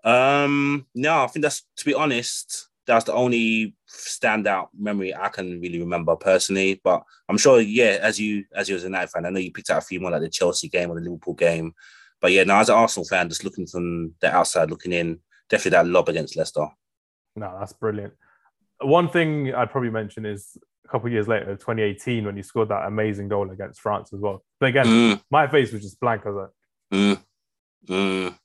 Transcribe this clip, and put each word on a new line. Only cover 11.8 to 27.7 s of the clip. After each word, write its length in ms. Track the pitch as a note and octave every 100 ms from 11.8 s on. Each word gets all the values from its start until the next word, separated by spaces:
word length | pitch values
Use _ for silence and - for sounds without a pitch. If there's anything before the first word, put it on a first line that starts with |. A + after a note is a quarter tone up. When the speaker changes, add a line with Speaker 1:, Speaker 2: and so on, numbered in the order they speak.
| - - _ _
Speaker 1:
But 120 | F2+
yeah, 120 | F#2+
now 160 | F#2 G2+
as 80 | A2
an 60 | A2
Arsenal 300 | A2+ - E2+
fan, 220 | F#2+ F2
just 160 | D#2+
looking 220 | G2 - F2
from 480 | F2 F2 E2+ E2 -
the 140 | F2
outside 360 | F2 E2+ F2 D#2+
looking 220 | - F2+
in, 280 | F2 E2 D#2+ _ _ _
definitely 220 | G#2+ F#2 F2
that 100 | E2+
lob 220 | F2+ E2+
against 280 | E2 D2+ -
Leicester. 300 | D#2 - D2+ _ _ _ _ _ _ -
Speaker 2:
No, 200 | G2+ F#2
that's 160 | G2
brilliant. 400 | - A2 G#2 G2+ _ _ _ _ _ _ _
One 280 | C3+ E3 F3
thing 460 | F3 D#3+ D3+ C3+
I'd 160 | C3 A#2
probably 200 | C3+ A#2+
mention 360 | A2 G#2+ - G#2+
is 300 | G2+ - - _ _
a 40 | _
couple 180 | B2+ A#2
of 60 |
years 160 | A#2 G#2
later, 260 | G#2+ - G2
twenty 260 | - A2+
eighteen, 420 | G#2 G2 - A#2+
when 120 | G#2 G2+
he 60 |
scored 280 | G2 A#2+ A2
that 160 | G2+ G2+
amazing 420 | G#2+ G#2+ G2+ G2+
goal 220 | G2+ G2
against 300 | F#2+ F#2+ -
France 320 | G#2+ G#2 -
as 60 | G2
well. 220 | G2+ F#2+ _ _
But 120 | C3+
again, 160 | C3 A#2+
Speaker 1:
Mm. 360 | A2+ A#2 G2+ _
Speaker 2:
my 160 | C#3+ C#3+
face 260 | D3 A#2
was 100 | G#2+
just 180 | G2+ -
blank. 220 | B2 A2 G#2+
I 40 |
was 60 | G2+
like, 140 | F#2+ _ _ _ _
Speaker 1:
Mm. 300 | G2 G2+ G2 _ _ _ _ _